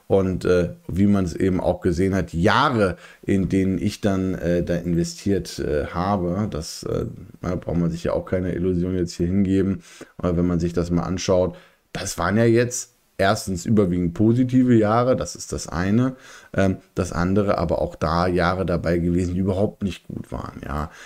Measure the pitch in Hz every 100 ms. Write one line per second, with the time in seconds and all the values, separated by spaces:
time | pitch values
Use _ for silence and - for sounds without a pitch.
0 | - 98 92 85 90 90 85 85 - 87
1 | 101 101 90 - 92 92 - 87 95 85
2 | 95 95 85 82 101 110 147 120 98 85
3 | - - - 98 87 95 95 92 104 -
4 | 104 95 95 90 82 87 85 87 85 85
5 | 85 - 98 95 87 - - 73 - 87
6 | 92 101 87 90 104 76 80 - - -
7 | - - 92 - - 90 - 85 85 82
8 | - 87 85 92 90 85 92 90 92 92
9 | 85 - 87 98 95 95 95 90 - -
10 | - - 90 85 90 87 85 87 85 85
11 | 82 92 - 92 92 - - _ _ -
12 | - - 85 104 117 113 123 - - _
13 | _ - 95 110 - 90 98 107 95 90
14 | 87 85 107 120 127 127 127 117 104 113
15 | 123 123 - - - 76 - 78 92 110
16 | 131 127 - - - - 95 92 - -
17 | 90 - 90 98 101 - 82 78 76 -
18 | 78 85 90 90 85 92 90 85 80 87
19 | 85 87 87 87 95 92 107 - 98 -
20 | - - - - - - - 73 78 -